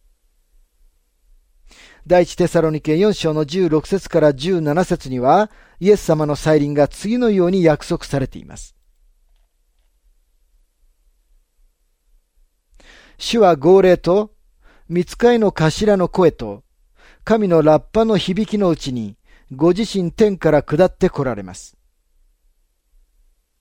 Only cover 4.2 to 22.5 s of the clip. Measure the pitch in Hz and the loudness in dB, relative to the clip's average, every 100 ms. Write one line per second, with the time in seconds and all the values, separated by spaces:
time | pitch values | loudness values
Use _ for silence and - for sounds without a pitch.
4.2 | 151 135 156 180 151 151 180 175 135 127 | 2 0 -2 -4 -2 -2 -2 -4 -6 -2
5.2 | 123 175 214 - _ - 180 202 - 156 | 2 2 0 -6 _ -2 2 2 2 -2
6.2 | 151 147 160 156 147 147 139 - 202 240 | -2 -2 2 2 2 0 0 -2 -6 -2
7.2 | 240 202 175 190 165 147 - 165 - 180 | 0 2 0 2 2 0 -4 -8 -6 -6
8.2 | 131 - - - - _ _ _ _ _ | -6 -10 -20 -20 -20 _ _ _ _ _
9.2 | _ _ _ _ _ _ _ _ _ _ | _ _ _ _ _ _ _ _ _ _
10.2 | _ _ _ _ _ _ _ _ _ _ | _ _ _ _ _ _ _ _ _ _
11.2 | _ _ _ _ _ _ _ _ _ _ | _ _ _ _ _ _ _ _ _ _
12.2 | _ _ _ _ _ - - - _ - | _ _ _ _ _ -20 -20 -20 _ -16
13.2 | - 233 196 156 147 190 185 175 - 190 | -4 2 2 4 4 4 4 2 2 -2
14.2 | 214 _ _ _ _ _ - 170 175 - | -2 _ _ _ _ _ -8 -6 -6 0
15.2 | 240 240 208 - 160 - 208 196 175 - | 2 2 0 0 -2 0 0 0 0 2
16.2 | 170 - 110 101 _ _ _ _ _ _ | 2 0 -8 -14 _ _ _ _ _ _
17.2 | - 220 202 170 151 151 - 214 226 202 | -2 0 2 2 4 2 0 -2 0 0
18.2 | - 185 220 208 190 160 - 123 107 104 | -2 -4 -4 -2 0 -2 -4 -8 -10 -14
19.2 | _ _ - 131 165 180 226 196 175 - | _ _ -16 -2 0 0 -2 -4 -4 0
20.2 | 214 190 160 147 - 151 185 - 185 - | 0 0 0 0 0 0 0 0 -2 -2
21.2 | 131 104 92 90 - _ _ _ _ _ | -6 -6 -12 -18 -20 _ _ _ _ _
22.2 | _ _ _ | _ _ _